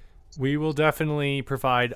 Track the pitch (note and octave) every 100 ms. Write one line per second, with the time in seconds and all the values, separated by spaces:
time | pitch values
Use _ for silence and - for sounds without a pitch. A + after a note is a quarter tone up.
0 | - - - - C3 D3 D#3 C#3+ D#3 -
1 | D#3 D3 C#3+ C#3 B2+ C3+ C3 B2 B2